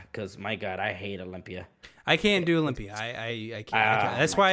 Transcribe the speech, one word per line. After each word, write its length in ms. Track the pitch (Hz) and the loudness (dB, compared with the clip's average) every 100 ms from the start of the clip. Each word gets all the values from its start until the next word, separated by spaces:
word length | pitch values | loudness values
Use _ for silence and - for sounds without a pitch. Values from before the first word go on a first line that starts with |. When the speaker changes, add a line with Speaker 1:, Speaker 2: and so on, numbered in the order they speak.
| - | -14
Speaker 1:
'cause 240 | 110 95 95 | -10 -10 -8
my 180 | 101 101 | -6 -4
God, 240 | 101 92 | -4 -4
I 140 | 104 | -4
hate 260 | 92 104 95 | -4 -6 -8
Olympia. 480 | 92 92 92 92 85 _ - - - | -10 -12 -12 -12 -14 _ -20 -6 0
Speaker 2:
I 100 | 165 | 2
can't 300 | 208 196 170 | 4 2 2
do 140 | 165 | 2
Speaker 1:
It's 20 | |
Speaker 2:
Olympia. 320 | 151 123 101 104 | 2 -2 -8 -8
I, 100 | 117 | -6
I, 500 | 123 113 113 110 110 | -6 -6 -6 -8 -8
I 60 | |
can't. 100 | 104 | 0
I 220 | 110 110 110 | 4 6 4
Speaker 1:
Ah, 40 | |
Speaker 2:
can't. 140 | 98 117 | 2 2
That's 180 | 160 - | 2 4
Speaker 1:
my 20 | 190 | 4